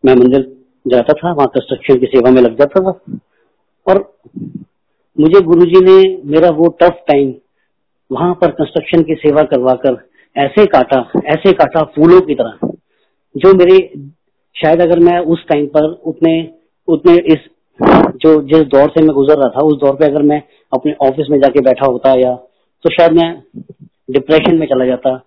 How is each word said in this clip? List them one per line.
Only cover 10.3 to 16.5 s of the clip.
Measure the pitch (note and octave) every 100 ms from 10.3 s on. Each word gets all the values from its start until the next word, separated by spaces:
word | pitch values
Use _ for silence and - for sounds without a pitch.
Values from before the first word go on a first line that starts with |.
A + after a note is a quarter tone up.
| -
ऐसे | C#3 - G3+
काटा, | C#3+ C3 C3+ A#2 - -
ऐसे | D#3 G3
काटा | E3+ D3 E3
फूलों | D3+ - D#3+ F3+
की | F3+
तरह, | C#3+ A2+ G#2+ - - _ _ _ _ _ C#3
जो | F#3
मेरे, | F#3+ F3 F#3+ F#3 C#3+ C#3 _ _ _ _ -
शायद | D#3+ E3
अगर | E3+ E3+
मैं | E3+ F3
उस | E3 E3 -
टाइम | D3 C#3+
पर | D3+ D#3 F3 D#3+
उतने, | D#3 E3 E3 D#3+